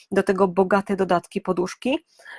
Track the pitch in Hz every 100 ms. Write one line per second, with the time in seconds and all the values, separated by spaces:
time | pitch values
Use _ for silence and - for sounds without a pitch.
0 | - 196 196 185 196 180 185 202 - 190
1 | 185 175 - 196 - 175 185 - 247 311
2 | _ _ -